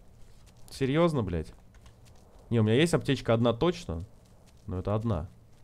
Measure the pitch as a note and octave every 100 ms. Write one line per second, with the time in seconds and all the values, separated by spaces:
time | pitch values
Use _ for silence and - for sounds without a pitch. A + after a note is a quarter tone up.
0 | - - - - - - - - C3 D3
1 | E3+ D3 F#2 E2+ - - - - - -
2 | - - - - - A#2 G#2+ A#2+ E3+ D3
3 | B2 C3 - A2+ A#2+ A#2 E3+ F3 - E2
4 | F#2 - - - - - - F2+ F#2+ G#2+
5 | A2+ E2+ F2+ - - -